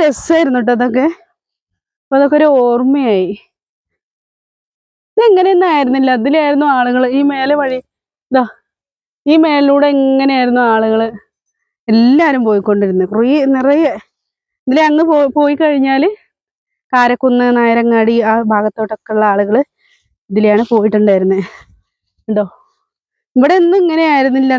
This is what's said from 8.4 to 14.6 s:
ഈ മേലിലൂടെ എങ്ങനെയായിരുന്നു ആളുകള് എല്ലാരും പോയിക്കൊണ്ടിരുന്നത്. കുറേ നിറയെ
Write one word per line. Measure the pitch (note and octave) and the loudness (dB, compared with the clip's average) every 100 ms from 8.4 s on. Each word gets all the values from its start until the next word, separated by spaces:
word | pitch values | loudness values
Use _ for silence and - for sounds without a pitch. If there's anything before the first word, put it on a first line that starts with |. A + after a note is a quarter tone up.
| A#3+ - _ _ _ _ _ _ - | -2 -8 _ _ _ _ _ _ 0
ഈ | D#4+ | 2
മേലിലൂടെ | D#4+ C#4+ C#4+ C#4+ C#4+ C#4 | 2 0 2 2 2 0
എങ്ങനെയായിരുന്നു | C4+ C4+ C#4 C4 B3 B3 A#3+ | 0 0 0 0 0 0 0
ആളുകള് | A3 A3 A3 A3+ A3 - _ _ _ _ _ - | 0 0 -2 -4 -8 -20 _ _ _ _ _ -2
എല്ലാരും | A3+ A#3+ C#4+ E4 C4+ A3+ | 2 4 2 2 0 0
പോയിക്കൊണ്ടിരുന്നത്. | G#3 G3+ G#3 G3+ F#3 F#3 | 0 0 0 0 -2 -2
കുറേ | G#3+ A#3+ D4 C4+ C4+ | -2 0 0 0 0
നിറയെ | C4 D4 D#4+ G#3+ - _ _ _ _ _ | 0 0 0 -4 -12 _ _ _ _ _